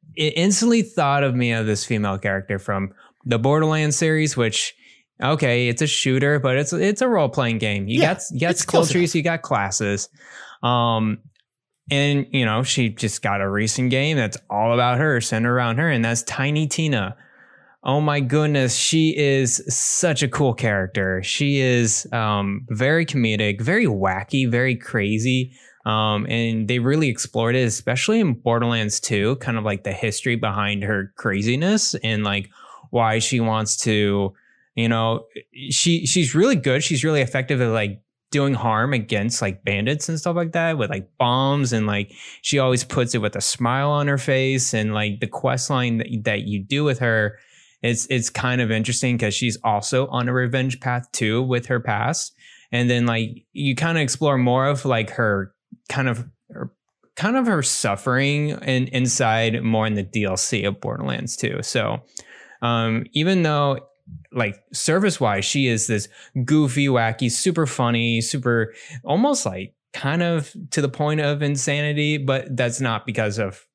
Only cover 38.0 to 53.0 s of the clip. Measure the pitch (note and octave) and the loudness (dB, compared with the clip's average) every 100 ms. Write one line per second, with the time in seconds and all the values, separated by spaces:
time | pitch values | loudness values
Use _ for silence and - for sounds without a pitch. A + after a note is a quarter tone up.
38 | _ _ _ C#3+ C#3 B2 A2+ G#2+ B2+ C3 | _ _ _ 0 2 0 0 2 2 0
39 | G#2 G#2+ G#2+ - G2+ F#2+ - G2+ A2+ D3+ | 0 -2 -2 -2 -4 -4 -2 -2 0 -2
40 | - D#3+ F3 E3+ E3 E3+ E3 D#3+ G#2+ F#2+ | -4 -4 -2 -2 -2 0 0 0 -2 -4
41 | G2 _ B2 B2+ C3+ C#3+ C3 A#2 G#2+ G#2 | -10 _ 2 2 2 2 0 0 0 -2
42 | G#2 - - - - D3 C3 B2+ - - | -4 -10 -20 -10 -2 2 2 2 0 -2
43 | B2 A#2+ G#2+ G2+ - - A#2 C3 C#3+ D3 | 0 0 -2 -2 -4 -2 0 0 0 0
44 | C#3+ C#3 C3+ C3 C3 C3+ B2 A2+ G#2+ G#2+ | 0 0 2 2 2 0 0 0 0 0
45 | G#2+ G2+ A2+ - C3 B2+ - C3+ B2 A2+ | -2 -4 -6 -2 -2 -2 -2 -2 0 -2
46 | - A#2 G#2 G#2 G2+ G#2 G2 C#3 D3+ B2 | -2 -4 -2 -2 -4 -6 -4 -2 0 0
47 | B2 A2+ G#2 - _ - - _ A#2+ A#2 | 0 2 0 -4 _ -20 -20 _ -4 -2
48 | - B2+ A2+ - B2+ B2 A#2 A2 A2 A#2+ | -2 -2 -2 -4 -2 0 0 0 -2 -2
49 | C3 A#2+ A2 - B2 G#2+ A#2 G#2 G2+ C3 | 0 0 -2 -2 -2 -2 0 0 0 -2
50 | C3+ B2 B2 B2+ B2 C3 C3 B2+ B2+ B2 | 0 -2 -2 0 0 0 -2 -4 -4 -4
51 | B2+ - A2 A2+ C3 B2 A#2 B2 A#2 G#2 | -4 -4 0 0 0 -2 -2 -4 -2 -2
52 | A#2 E3 - _ - - _ A#2+ B2 A#2+ | -2 -2 -6 _ -20 -20 _ 0 2 2